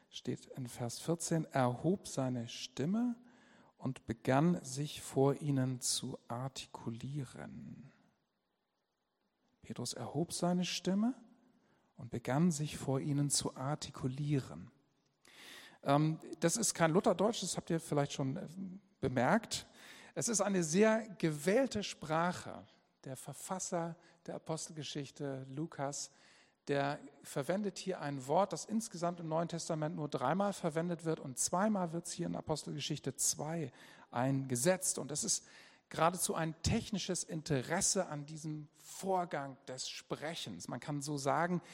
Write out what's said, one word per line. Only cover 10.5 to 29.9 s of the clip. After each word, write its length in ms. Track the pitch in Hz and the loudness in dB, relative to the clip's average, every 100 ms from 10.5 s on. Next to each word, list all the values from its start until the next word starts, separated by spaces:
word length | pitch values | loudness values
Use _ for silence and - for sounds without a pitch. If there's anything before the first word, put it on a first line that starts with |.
| 180 | 2
Stimme 500 | 175 - 180 196 233 - - - _ _ _ _ _ - | 0 0 0 2 2 0 -12 -20 _ _ _ _ _ -14
und 140 | 117 | -8
begann, 400 | 123 - 135 180 | -6 0 4 4
sich 260 | 147 151 - | 4 -4 -4
vor 240 | - 135 | 0 0
ihnen 300 | 147 143 143 | 2 2 2
zu 260 | - - - | 2 -2 -4
artikulieren. 1120 | 135 151 - - 131 131 147 143 - 76 92 _ _ _ _ _ - - - - - - | -4 -4 -6 -4 -4 -2 0 0 0 -10 -14 _ _ _ _ _ -20 -20 -18 -18 -20 -6
Ähm, 360 | - 143 156 156 - - | 4 6 4 0 -8 0
das 160 | 170 233 | 2 2
ist 180 | 208 | 0
kein 180 | - 165 | 4 4
Lutherdeutsch, 500 | 175 226 175 208 220 | 6 4 4 2 2
das 140 | 185 - | -4 -4
habt 140 | - | -2
ihr 100 | 165 | -2
vielleicht 320 | - 147 143 | 0 0 0
schon, 240 | - 135 139 | 0 -2 -2
äh, 120 | 151 185 190 180 - _ | -6 -8 -10 -10 -18 _
bemerkt. 680 | 135 123 127 214 - - - - - - - | 0 4 6 4 2 -6 -8 -18 -20 -20 -10
Es 140 | - - | -4 0
ist 120 | 226 | 2
eine 220 | 202 190 | 4 2
sehr 440 | 160 175 220 220 220 175 | 4 6 6 6 0 0
gewählte 640 | 165 151 160 226 269 214 | 0 2 4 4 4 0
Sprache. 840 | 190 - 151 160 175 135 - 95 98 _ _ _ | -4 -8 0 2 2 0 -8 -12 -14 _ _ _
Der 120 | 139 131 | -12 -10
Verfasser 800 | - 135 - 190 - 170 170 165 - _ - | -10 -12 -6 -4 -2 -2 -2 -6 -16 _ -10
der 100 | 165 | -8
Apostelgeschichte, 1120 | - 160 - 156 135 151 139 - 139 131 135 | -4 -4 -4 -8 -6 -6 -8 -6 -6 -6 -6
Lukas, 600 | 135 165 - 139 143 - - - - _ _ - | -6 -6 -4 -4 -4 -8 -12 -20 -20 _ _ 0
der 300 | 143 139 147 - - | 2 2 -2 -8 -18
verwendet 560 | - 156 135 190 202 - | -6 -4 0 0 0 -2
hier 220 | 190 - | -4 -4
ein 260 | 147 139 127 | -4 -4 2
Wort, 260 | 165 202 | 4 4
das 120 | 160 | 0
insgesamt 560 | - 220 - 170 170 175 | -2 -2 -2 -2 -2 -2
im 80 | 165 | -2
Neuen 200 | 160 170 | 0 0
Testament 460 | 170 - 156 151 | -4 -2 0 0